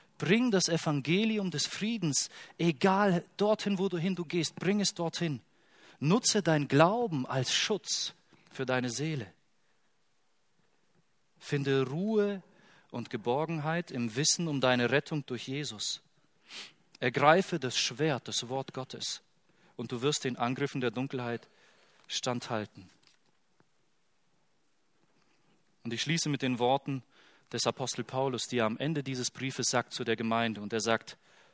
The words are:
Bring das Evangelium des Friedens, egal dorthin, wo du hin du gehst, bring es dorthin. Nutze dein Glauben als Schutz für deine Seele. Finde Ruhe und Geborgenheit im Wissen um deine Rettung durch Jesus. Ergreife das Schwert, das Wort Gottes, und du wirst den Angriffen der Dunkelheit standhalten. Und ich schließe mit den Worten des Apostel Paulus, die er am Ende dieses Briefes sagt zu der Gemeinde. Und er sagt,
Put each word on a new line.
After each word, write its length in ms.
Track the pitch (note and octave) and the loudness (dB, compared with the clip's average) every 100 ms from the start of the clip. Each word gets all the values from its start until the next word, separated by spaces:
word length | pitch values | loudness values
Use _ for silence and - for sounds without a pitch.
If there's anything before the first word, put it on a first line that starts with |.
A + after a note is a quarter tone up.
| _ - | _ -4
Bring 320 | C#3+ A3 B3+ | 4 4 6
das 180 | G3 E3 | 4 4
Evangelium 840 | E3 E3 D3 C3 F#3 A3 G#3+ F#3+ | 2 0 0 2 2 2 0 -2
des 160 | D3 - | -2 -4
Friedens, 600 | - G#3+ A#3 E3 C3 - - - - | -4 -4 -2 0 0 0 -6 -14 -2
egal 680 | E3+ C#3+ G3 F#3+ G#3 F3 - - | 0 2 4 4 4 2 0 0
dorthin, 400 | G#3 G#3+ G3+ F#3+ | 2 2 0 0
wo 100 | F#3+ | 0
du 120 | F3 | 0
hin 160 | F3+ F3 | -2 -2
du 100 | D#3+ | -2
gehst, 300 | F3 D3+ - | -2 -2 -2
bring 260 | E3+ G#3 | 0 2
es 140 | G3 - | 0 0
dorthin. 460 | E3+ - E3+ B2+ - _ _ _ - - | -4 -2 -2 -4 -8 _ _ _ -20 -2
Nutze 420 | D3 A3+ - G#3+ | 2 4 4 2
dein 260 | E3+ D#3 C3+ | 4 4 4
Glauben 600 | C#3 E3+ A#3 A#3 D3 C3 | 6 6 4 0 -2 -2
als 260 | C3 B2+ | -2 0
Schutz 600 | - - G#3 - - - - _ - - | 0 0 -2 -2 -4 -4 -8 _ -20 -16
für 160 | - B2+ | -6 0
deine 240 | B2+ B2 | 0 0
Seele. 420 | A2+ D#3 D3+ G2+ - _ _ _ _ _ _ _ _ _ _ _ _ _ _ _ _ _ _ _ _ | -2 -4 -4 -8 -14 _ _ _ _ _ _ _ _ _ _ _ _ _ _ _ _ _ _ _ _
Finde 500 | - D3 C#3 C3+ B2+ | -4 -2 2 2 2
Ruhe 540 | D3+ G#3 A3 G3+ G3 - - - - _ | -2 0 2 2 -2 -10 -20 -20 -20 _
und 180 | A#2+ A2 | -10 -6
Geborgenheit 840 | A#2 A#2+ C3+ D#3+ E3 D3 E3+ - | -4 0 0 0 -2 -2 -2 -4
im 240 | C3 A#2+ A2 | -4 -2 0
Wissen 320 | D#3 - E3+ | 2 2 0
um 140 | C#3 | 2
deine 280 | B2+ B2 A#2+ | 4 4 4
Rettung 360 | C#3 - D#3 - | 2 0 -4 -4
durch 220 | A#2+ - | -8 -6
Jesus. 540 | C#3 C#3+ G#2+ - - _ _ _ _ - - - - _ - | -6 -6 -6 -6 -8 _ _ _ _ -18 -16 -16 -20 _ -6
Ergreife 600 | B2 B2 C#3+ E3+ - E3 | -2 4 6 6 4 -2
das 180 | B2+ - | -2 -2
Schwert, 500 | - A#2+ D#3 B2+ - | -2 0 0 -2 -4
das 200 | - A#2+ | -6 -4
Wort 260 | C3+ C3 | -6 -6
Gottes, 480 | - B2+ - - - - _ _ _ _ - | -10 -10 -8 -8 -8 -14 _ _ _ _ -12
und 160 | A2+ | -8
du 100 | B2 | -2
wirst 220 | C3+ D3+ | 0 0
den 140 | C3 B2 | -2 0
Angriffen 440 | A#2+ C3 C#3+ C#3 | -2 0 -2 -2
der 100 | B2 | -2
Dunkelheit 560 | B2 C3+ C3 A#2+ A#2 - _ _ _ _ _ - | -2 -4 -4 -6 -6 -10 _ _ _ _ _ -10
standhalten. 840 | - B2+ A#2+ - A2+ G#2 - F#2 _ _ _ _ _ _ _ _ _ _ _ _ _ _ _ _ _ _ _ _ _ _ _ _ _ _ _ _ _ | -4 -2 -2 -2 -4 -4 -10 -20 _ _ _ _ _ _ _ _ _ _ _ _ _ _ _ _ _ _ _ _ _ _ _ _ _ _ _ _ _
Und 100 | A#2 | -8
ich 80 | A2+ | -4
schließe 280 | - E3+ D3+ | 0 0 0
mit 120 | C#3 | 0
den 160 | C3 A#2+ | 0 2
Worten 460 | B2 C3+ - C3+ - _ - _ _ | 2 2 -2 -8 -8 _ -20 _ _
des 160 | A#2+ A#2 | -2 -2
Apostel 360 | - B2+ - | -2 -4 -6
Paulus, 440 | A2+ C3 C3+ B2 - | -6 -2 -2 -2 -2
die 120 | B2 | 0
er 60 | A2 | 0
am 120 | A#2 | 0
Ende 260 | C#3+ D3+ | -2 -2
dieses 260 | C3+ B2+ A#2+ | -4 -4 -4
Briefes 380 | - C3 - A#2+ | -4 -6 -2 0
sagt 260 | B2 - | 0 -2
zu 100 | - | -4
der 120 | A#2 A2+ | -2 -2
Gemeinde. 460 | A2+ A2+ A#2 G#2 | 0 0 0 -4
Und 120 | G#2 | -4
er 80 | A2+ | -2
sagt, 360 | G#2+ A2+ - - _ - - | 0 0 -2 -18 _ -20 -20